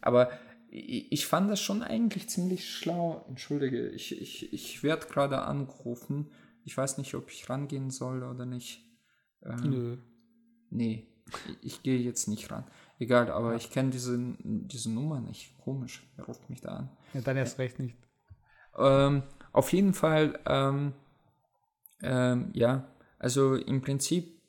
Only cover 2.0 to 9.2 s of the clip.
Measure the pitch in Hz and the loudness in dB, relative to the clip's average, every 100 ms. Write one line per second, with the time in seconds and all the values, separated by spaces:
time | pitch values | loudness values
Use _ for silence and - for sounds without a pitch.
2 | 233 190 - - 180 185 - - - 175 | 2 0 -4 -2 0 -2 -4 -6 -2 0
3 | 170 160 - 131 - 147 135 120 120 - | -2 -4 -10 -14 -4 -2 0 -2 -4 -6
4 | - - - - - - - - 143 160 | -10 -10 -10 -12 -10 -10 -10 -4 -2 -2
5 | - - 139 135 - 143 139 - - 120 | -2 0 0 0 -2 -4 -6 -8 -10 -8
6 | - 143 147 - - _ - - 135 - | -6 -6 -6 -12 -20 _ -10 -4 -4 -4
7 | 135 131 - - - 131 143 139 135 127 | -6 -8 -10 -16 -8 -6 -4 -4 -6 -6
8 | 127 127 127 127 123 123 - - _ _ | -6 -4 -6 -8 -8 -8 -10 -16 _ _
9 | _ _ | _ _